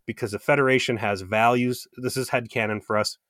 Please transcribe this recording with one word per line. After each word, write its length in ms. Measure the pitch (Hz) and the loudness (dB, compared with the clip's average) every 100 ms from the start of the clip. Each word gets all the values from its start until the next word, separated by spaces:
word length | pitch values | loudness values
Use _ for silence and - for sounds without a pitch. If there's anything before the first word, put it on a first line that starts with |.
| - | -12
Because 240 | 110 113 | -8 -6
the 80 | 101 | -4
Federation 600 | - 143 135 131 - 117 | 2 4 4 4 2 -2
has 240 | 107 101 | -2 -4
values. 640 | 95 107 117 123 123 123 - - | -2 2 4 4 0 -2 -10 -8
This 200 | 127 135 | -6 -4
is 140 | 123 | -2
headcanon 520 | 127 117 123 107 104 | -4 -2 -2 -2 -4
for 120 | - 107 | -2 -2
us. 220 | 104 - | -2 -6